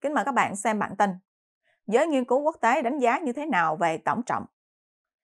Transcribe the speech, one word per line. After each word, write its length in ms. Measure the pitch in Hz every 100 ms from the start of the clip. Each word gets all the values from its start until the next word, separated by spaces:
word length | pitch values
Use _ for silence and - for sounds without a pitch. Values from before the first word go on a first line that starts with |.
Kính 140 | 277
mời 100 | 294
các 80 | 294
bạn 220 | 240 147 196
xem 220 | 233 214
bản 180 | 175 196
tin. 140 | 208 185 _ _ _ _ _ _ -
Giới 200 | 220 330
nghiên 180 | 277
cứu 160 | 247 247
quốc 160 | 294 311
tế 220 | 226 277
đánh 160 | 285 294
giá 200 | 247 262
như 140 | 320
thế 140 | 240 302
nào 300 | 190 160 156
về 220 | 165 160
Tổng 240 | - 151
Trọng? 220 | - 117 - _ _ _ _ _ _ _